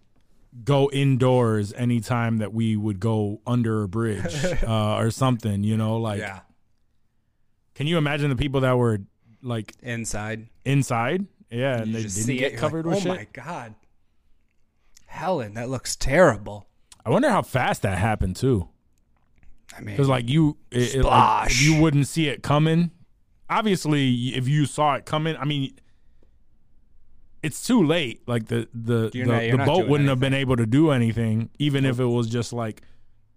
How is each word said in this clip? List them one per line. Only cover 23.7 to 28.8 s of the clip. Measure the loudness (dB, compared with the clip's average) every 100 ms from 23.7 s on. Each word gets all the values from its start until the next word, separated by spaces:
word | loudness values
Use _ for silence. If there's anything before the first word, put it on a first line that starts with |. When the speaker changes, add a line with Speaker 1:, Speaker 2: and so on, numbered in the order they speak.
| 0 0 2 2 0 -2
Speaker 1:
if | -2 0
you | 0 0
saw | 0 0 0
it | -4
coming, | -4 -4 -4
I |
mean, | -4 -4 -4 -10 _ _ -20 -20 -20 _ -20 -20 -20 -20 _ -20 -20 -20 -20 -10
it's | -10 -6
too | 0 2
late. | 4 2 -2 -8 -4
Like, | -4 -2
the, | -4 -4
the, | -8